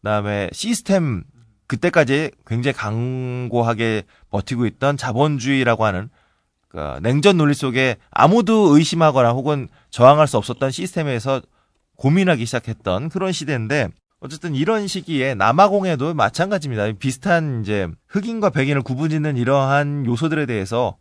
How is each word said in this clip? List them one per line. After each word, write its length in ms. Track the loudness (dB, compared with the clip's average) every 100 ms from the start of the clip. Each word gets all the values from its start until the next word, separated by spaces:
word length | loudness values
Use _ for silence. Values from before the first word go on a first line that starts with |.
그다음에 480 | 0 -2 -2 -4 -4
시스템, 680 | -6 -4 -4 0 0 0 -4 -8 _ _ _ _
그때까지 640 | -2 2 2 2 0 -2 _ -6
굉장히 260 | -4 -2
강고하게 1300 | -4 -4 -4 -4 -6 -8 -8 -4 0 0 0 -2 -2 -6 _ _
버티고 340 | -6 -4 -2 -2
있던 320 | 0 -2 -2
자본주의라고 880 | -4 0 0 0 -2 0 2 2 2
하는, 240 | -2 -8 _ _ _ _ _ _
그러니까 300 | -10 -8 -4
냉전 360 | -2 2 4 4
논리 160 | 2
속에 440 | 0 -2 -2 -2 -4 _
아무도 640 | 4 6 6 4 4 6 6
의심하거나 540 | 4 2 2 4 2
혹은 360 | 2 -2 -4 -6 _ _
저항할 380 | 6 6 8 4
수 100 | 0
없었던 340 | -4 -6 -6
시스템에서 720 | -6 -8 -6 -4 -4 -2 -4 -6 _ _ _ _ _
고민하기 480 | 2 2 2 0 -2
시작했던 640 | -6 -6 -8 -4 -4 -4
그런 220 | -4 -4
시대인데, 580 | -4 -4 -4 -2 -2 -2 -8 _ _
어쨌든 320 | -16 -10 -6
이런 340 | -2 0 -2 -2
시기에 460 | -8 -6 -2 -2 0
남아공에도 760 | 2 4 4 4 0 -2 -2
마찬가지입니다. 800 | 0 0 0 -2 -2 -4 -4 -4 -4
비슷한 640 | -6 -4 0 0 0 -4
이제 260 | -2 -2 -2 -8 _
흑인과 420 | -6 -4 -2 0
백인을 320 | 0 0 0
구분짓는 560 | -2 -4 -2 -2 -2 -2
이러한 680 | 0 2 2 0 0 -2 -2
요소들에 400 | -2 -2 -2 -2
대해서 520 | -4 -2 -2 -2 -4